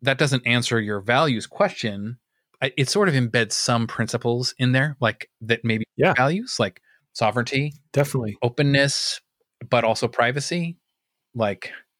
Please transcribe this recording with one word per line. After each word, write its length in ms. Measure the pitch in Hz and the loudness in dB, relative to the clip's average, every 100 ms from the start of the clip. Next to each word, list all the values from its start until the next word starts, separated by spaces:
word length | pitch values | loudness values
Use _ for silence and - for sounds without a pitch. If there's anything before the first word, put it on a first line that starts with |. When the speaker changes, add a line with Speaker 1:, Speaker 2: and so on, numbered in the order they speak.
Speaker 1:
that 160 | 127 135 | 0 2
doesn't 280 | 151 127 120 | 2 2 2
answer 340 | 120 117 117 | 2 2 0
your 200 | 104 104 | -2 -4
values 460 | 98 123 160 113 - | 0 2 2 0 -4
question. 720 | - 202 - 113 101 104 123 _ _ _ - | -2 -2 -2 -6 -6 -8 -10 _ _ _ -6
I, 100 | 135 - | -4 0
it 120 | 131 | 0
sort 200 | 202 196 | 2 2
of 60 | |
embeds 380 | 139 120 120 110 | 2 2 2 0
some 340 | - - 120 113 | -2 0 0 0
principles 680 | - 110 117 120 120 123 - | -2 -4 -2 0 -2 -2 0
in 140 | 127 | 2
there, 240 | 131 151 139 | 2 0 0
like, 300 | 113 - - - | -2 -2 -10 -6
that 220 | 110 117 | -2 0
maybe 200 | 117 110 110 - | 0 -2 -2 0
Speaker 2:
Yeah. 180 | 165 | 2
Speaker 1:
values, 420 | 127 135 185 254 - | 4 2 0 -4 -2
like 220 | 101 - _ _ _ | -4 -4 _ _ _
sovereignty, 600 | - 110 117 120 135 147 - _ | -2 0 0 -2 -2 -4 -6 _
Speaker 2:
Definitely. 440 | - 143 135 110 - | -2 0 -2 -4 -4
Speaker 1:
openness, 800 | 120 - 143 139 139 - - - _ _ _ - - | -2 0 2 4 2 0 -4 -6 _ _ _ -20 -2
but 140 | 120 | 2
also 240 | 113 110 117 | 2 2 0
privacy, 680 | - 120 139 139 175 170 170 _ _ _ _ _ | 0 0 0 -4 -4 -4 -8 _ _ _ _ _
like, 380 | 117 107 95 - - - _ | -2 -2 -2 -10 -16 -20 _